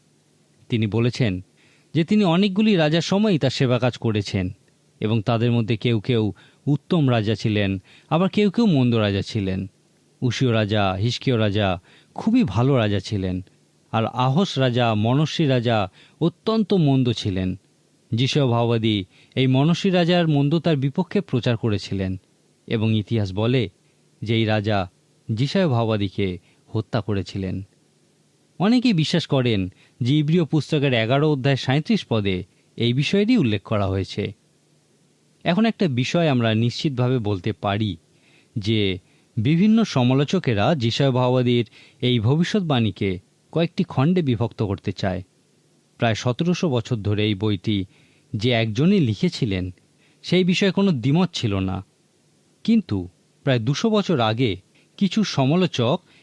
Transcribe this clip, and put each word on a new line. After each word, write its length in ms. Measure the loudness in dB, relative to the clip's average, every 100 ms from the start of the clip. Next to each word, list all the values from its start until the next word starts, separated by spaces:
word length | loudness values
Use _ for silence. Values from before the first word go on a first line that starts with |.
| _ _ _ _ _ _ -6
তিনি 180 | -2 0
বলেছেন 560 | 0 0 0 -2 -2 -8 _ _ _ _
যে 100 | -4
তিনি 200 | 0 2
অনেকগুলি 520 | 2 2 2 2 2 2
রাজার 260 | 2 0
সময়ই 380 | 0 0 2 2
তার 100 | 0
সেবা 300 | 0 0 2
কাজ 180 | 0 -2
করেছেন 520 | -2 -2 -2 -4 -4 -8 _ _ _ _
এবং 220 | -2 0
তাদের 300 | 0 0 2
মধ্যে 260 | 0 0 -2
কেউ 220 | 0 -2
কেউ 340 | 0 0 0 -4 -14 _ -4
উত্তম 460 | -4 -2 0 2
রাজা 240 | 2 0 -2
ছিলেন, 460 | -2 0 0 -4 -8 -20 -4
আবার 200 | -2 0
কেউ 220 | 2 0
কেউ 140 | 2 2
মন্দ 300 | 4 4 2
রাজা 260 | 2 0
ছিলেন। 460 | -2 -4 -2 -4 -6 -12 _ _ _ _
উশিয় 320 | -4 0 0
রাজা, 400 | 2 0 0 0
হিজকিয় 440 | 0 -2 -2 -2 0
রাজা 440 | 0 0 0 -2 -6 -20 _ -8
খুবই 280 | 0 2
ভালো 320 | 2 2 2 2
রাজা 240 | 2 -2
ছিলেন, 420 | -4 -4 -4 -4 -8 _ _ _ _
আর 140 | -2 -2
আহস 520 | 0 0 0 0 0
রাজা, 360 | 0 2 0
মনস্বী 520 | 2 2 2 0 0 0
রাজা 460 | 0 0 0 -2 -8 -20 -4
অত্যন্ত 520 | -4 -2 -2 -2 0
মন্দ 380 | 2 2 2 0
ছিলেন। 480 | -2 -4 -2 -4 -6 _ _ _ _ _
যিশয় 340 | -2 0 0 2
ভাওবাদী 580 | 2 0 0 0 0 -2 _ _ -2
এই 120 | 2
মনস্বী 420 | 2 2 2 0
রাজার 380 | 2 2 2 2
মন্দতার 500 | 2 2 0 0 0
বিপক্ষে 440 | 0 -2 -4 -4
প্রচার 360 | -2 -2 0 0
করেছিলেন 640 | 0 -2 -4 -4 -4 -6 -10 _ _ _ -6
এবং 280 | -2 0 0
ইতিহাস 380 | 0 -2 -2
বলে 360 | -2 0 0 -2 -8 _ _ _ _
যে 140 | -2 0
এই 100 | 2
রাজা 460 | 0 0 -2 -4 -10 _ _ -6
যিশয় 360 | -2 -2 0 0
ভাওবাদীকে 720 | 0 0 0 -2 -2 -4 -6 -12 _ _
হত্যা 340 | -8 -4 -4
করেছিলেন। 640 | -4 -4 -6 -6 -6 -6 -10 _ _ _ _ _ _ _ _ -4
অনেকেই 340 | 0 2 2
বিশ্বাস 340 | 2 0 -2 0
করেন 440 | 0 2 0 -2 -8 _ -6
যে 160 | 0 0
ইব্রিয় 280 | 2 0 2
পুস্তকের 480 | -2 -2 -2 0
এগারো 380 | 2 2 2 2
অধ্যায় 240 | 0 0 0
সাঁইত্রিশ 500 | 0 0 0 -2 0
পদে 380 | -2 0 -2 -6 _ _ -4
এই 160 | 0
বিষয়েরই 440 | 0 0 0 2 2
উল্লেখ 260 | 2 -2
করা 240 | -2 -2 0
হয়েছে। 460 | -2 -4 -6 -8 -8 _ _ _ _ _ _ _ _ _ _
এখন 220 | -4 0 0
একটা 220 | 0 -2
বিষয় 420 | 0 0 0 2
আমরা 260 | 2 2 2
নিশ্চিতভাবে 640 | 0 -2 -4 -2 0 0
বলতে 320 | -2 -4 -4
পারি 460 | -4 -2 -2 -2 -6 _ _ _ _ _ -8
যে 420 | -2 0 0 -2 -8 _ _ -4
বিভিন্ন 460 | 0 2 4 4
সমালোচকেরা 920 | 2 0 2 2 0 -2 0 0 0 0
যিশয় 360 | -2 0 0
ভাওবাদীর 580 | 2 2 2 2 0 -2 -8 -20 _
এই 180 | 0 0
ভবিষ্যৎবাণীকে 1000 | 2 0 0 -2 -2 0 0 -2 -4 -4 -10 _ _
কয়েকটি 320 | -4 -2 -2
খণ্ডে 380 | -4 0 0 2
বিভক্ত 420 | 0 0 -2 -4
করতে 280 | -4 -4 -6
চায়। 320 | -4 -4 -4 -8 _ _ _ _ _ _ -2
প্রায় 180 | -2 0
সতেরোশো 540 | -2 -2 -2 0 0
বছর 260 | -2 -2 -4
ধরে 300 | -2 0 0
এই 100 | 0
বইটি 500 | 0 -2 -2 -2 -4 _ _ _ _ -4
যে 160 | 0
একজনই 480 | 2 0 0 2 2
লিখেছিলেন, 720 | 2 0 -2 -2 -2 -2 -4 -10 _ _ _ _
সেই 200 | -2 0
বিষয়ে 280 | 2 2 0
কোনো 200 | 2 2
দ্বিমত 380 | 2 2 2 0
ছিল 260 | -2 -2 -2
না, 260 | -2 -4 -10 _ _ _ _ _ _ _
কিন্তু 440 | 0 0 0 -4 -4 -12 _ _
প্রায় 160 | -2 0
দুশো 300 | 0 -2 0
বছর 300 | 0 0 0
আগে 360 | 0 0 -2 -2 -10 _ _ -4
কিছু 260 | -2 0
সমালোচক 800 | -2 0 2 2 0 0 0 -2 -6 _